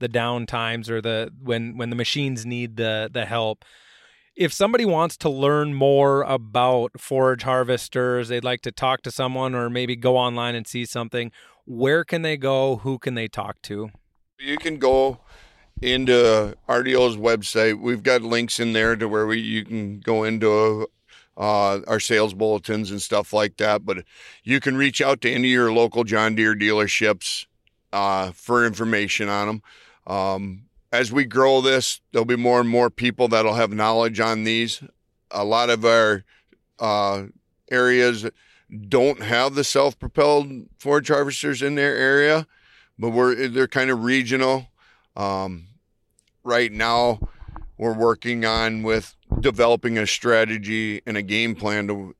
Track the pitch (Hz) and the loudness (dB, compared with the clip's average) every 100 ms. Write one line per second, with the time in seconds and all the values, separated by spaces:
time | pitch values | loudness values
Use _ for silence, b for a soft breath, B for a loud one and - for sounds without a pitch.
0 | 123 117 120 120 117 120 113 117 110 113 | -4 -2 -2 -4 -6 -6 -4 -6 -6 -6
1 | 113 110 113 - 131 113 117 113 117 120 | -4 -4 -6 -10 -6 -4 -6 -8 -8 -6
2 | 117 147 139 123 117 120 120 110 113 110 | -4 -2 -4 -6 -8 -8 -8 -6 -4 -4
3 | 110 123 107 117 110 107 _ b b b | -4 -6 -4 -4 -4 -6 _ b b b
4 | b b b b 165 - 202 247 220 160 | b b b b -2 0 0 2 2 0
5 | 170 - 160 135 139 151 147 139 139 139 | 0 -2 -4 0 0 2 0 0 4 4
6 | 139 139 139 131 110 120 127 127 123 123 | 4 2 0 -4 -2 0 2 2 0 -6
7 | - 135 131 123 131 131 123 127 - 131 | -4 0 2 0 0 0 0 -2 -4 -4
8 | 127 123 117 120 123 123 123 - 131 131 | -2 -2 -2 -4 -4 -6 -8 -4 -2 -2
9 | 127 - 131 131 131 123 120 123 123 120 | -6 -6 -4 -4 -4 -4 -4 -4 -4 -2
10 | 127 127 123 120 120 120 110 123 117 123 | 2 2 2 -2 -4 -6 -8 -10 -8 -8
11 | 117 123 117 - b b b 120 131 160 | -8 -8 -8 -12 b b b -2 2 2
12 | 165 170 160 151 135 135 135 117 127 131 | 0 -4 -4 -2 0 0 0 -2 -4 -6
13 | 135 120 113 - 101 - - 104 110 - | -6 -6 -6 -8 -10 -10 -12 -10 -10 -14
14 | _ _ _ - 135 151 165 151 127 135 | _ _ _ -12 -8 -6 -6 0 2 4
15 | 135 123 _ b b b b b 123 127 | 2 -2 _ b b b b b -2 0
16 | 131 123 117 110 104 - - 120 127 127 | 4 6 6 4 2 -4 -2 0 2 4
17 | 123 107 117 110 98 110 110 107 120 120 | 2 2 0 0 0 2 2 2 -2 -2
18 | 131 123 113 117 117 - 117 110 110 113 | 2 0 2 -2 -2 -2 0 2 2 0
19 | 110 107 110 113 110 110 101 113 101 101 | -2 0 0 -2 -4 -6 -6 -8 -8 -6
20 | 120 110 110 113 107 107 110 107 107 _ | -2 0 0 0 2 4 2 0 -6 _
21 | _ b b - 104 104 101 98 - 110 | _ b b -6 0 2 2 0 -4 -6
22 | - 110 107 95 110 104 - 107 101 101 | 0 2 0 0 -2 0 -2 -6 -6 -8
23 | - 104 104 107 107 - 107 104 95 90 | -4 -4 -2 -2 -2 0 0 0 -2 -8
24 | - B B B 110 135 139 131 139 - | -10 B B B -2 -2 0 0 0 0
25 | 139 135 120 131 127 123 117 113 117 117 | 0 0 0 0 2 2 2 2 2 0
26 | 113 110 110 110 110 107 104 107 104 - | 0 0 0 2 2 2 2 2 0 0
27 | 107 98 - - - _ _ _ _ 98 | 0 0 -4 -10 -12 _ _ _ _ -2
28 | 98 95 95 - - 120 117 104 113 107 | 0 0 -4 -8 -2 2 2 0 -2 0
29 | 101 - 104 101 104 110 - b b b | 0 -2 -2 -2 -2 -6 -12 b b b
30 | - 98 95 95 98 95 - _ _ 120 | -6 -4 -2 -4 -6 -12 -18 _ _ -2
31 | 120 135 127 117 135 135 131 131 - - | 0 0 0 4 4 4 4 2 0 -6
32 | _ 120 117 123 123 123 117 117 120 - | _ -2 0 0 2 2 4 2 2 0
33 | 123 110 120 110 110 113 110 107 107 113 | -4 0 2 4 2 2 0 0 2 2
34 | 117 107 113 110 110 113 113 - 135 _ | 2 0 0 0 -2 -2 -2 -6 -14 _
35 | _ _ - 101 104 113 120 113 113 117 | _ _ -10 -4 0 2 2 2 4 6
36 | 110 101 - b b _ _ - 113 104 | 6 2 -4 b b _ _ -6 -2 0
37 | 101 98 98 - _ _ - 127 123 127 | 0 -2 -8 -18 _ _ -4 0 4 4
38 | 123 113 110 - b b b 107 104 127 | 4 0 -6 -12 b b b -18 0 2
39 | 135 131 104 120 135 139 139 135 139 - | 2 0 -2 0 0 0 0 2 2 0
40 | 123 - 147 147 143 131 - - 139 147 | -4 2 4 4 0 -8 -18 -10 0 0
41 | 143 143 143 131 147 127 139 147 143 120 | 2 0 0 -4 -4 -2 -2 0 0 2
42 | 131 139 147 156 156 b b b b b | 2 4 4 2 -2 b b b b b
43 | 113 117 127 120 131 123 131 139 131 123 | -2 2 2 2 -2 0 0 0 0 0
44 | 117 131 120 131 131 131 127 _ b b | 0 0 0 0 2 0 -4 _ b b
45 | b - 98 95 95 87 90 120 _ _ | b -8 -4 -4 -6 -10 -16 _ _ _
46 | _ _ _ _ 123 120 120 107 117 120 | _ _ _ _ -2 0 0 0 0 2
47 | 120 110 - B B B B - 113 110 | 2 0 -6 B B B B -6 -4 2
48 | 117 110 120 120 113 113 113 110 110 110 | 2 2 -2 -2 0 0 0 -2 -2 -2
49 | - - - - 127 107 117 117 120 113 | -4 -16 -6 -2 0 4 4 4 2 -2
50 | 104 - 120 113 110 110 104 110 110 104 | -2 -2 2 2 2 -2 -4 -4 -4 -6
51 | - 107 98 107 117 101 107 107 101 101 | -6 -6 -2 -2 -2 -2 -4 -2 -2 -6
52 | 95 - | -10 -18